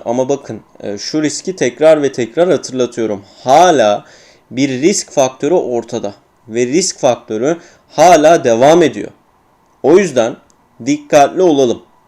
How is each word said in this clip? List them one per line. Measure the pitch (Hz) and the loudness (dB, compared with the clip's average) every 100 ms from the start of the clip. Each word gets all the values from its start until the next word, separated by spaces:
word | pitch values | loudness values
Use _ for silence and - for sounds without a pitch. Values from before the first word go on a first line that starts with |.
Ama | - 123 131 | -6 -4 -2
bakın, | 139 - 110 _ - | -4 -8 -16 _ -16
e, | 107 101 | -12 -12
şu | - 151 | -6 -4
riski | 151 - - 185 | -4 -6 -10 -6
tekrar | 127 - 156 156 | -6 0 2 2
ve | 139 | 0
tekrar | 135 113 151 180 | -4 -6 -2 0
hatırlatıyorum. | 139 - 127 120 120 110 98 101 _ | -2 -4 -6 -6 -4 -6 -6 -12 _
Hala | 123 147 180 147 107 104 - - _ _ - | 2 4 4 4 2 0 -6 -20 _ _ -12
bir | 117 139 | -4 -4
risk | 127 160 202 - | -2 -2 -2 -4
faktörü | - 131 - 147 | -2 -2 -2 -4
ortada | 175 120 120 113 117 101 101 _ _ - | -2 -2 -6 -6 -8 -10 -14 _ _ -8
ve | 113 123 | -4 -2
risk | 160 - - | -2 -4 -2
faktörü | 135 117 - 110 135 170 - _ _ | -2 -2 -6 -6 -4 -6 -10 _ _
hala | - 170 165 151 165 | 2 4 6 4 4
devam | 127 113 139 170 | 2 2 4 4
ediyor. | 151 107 - _ _ _ _ _ _ _ | 2 -2 -14 _ _ _ _ _ _ _
O | 127 180 | 2 2
yüzden | 185 127 113 156 _ _ _ - 120 | 2 -2 -2 -4 _ _ _ -10 -6
dikkatli | 147 - 151 139 143 | -6 0 2 2 2
olalım | 185 139 123 92 _ _ | 2 2 0 -2 _ _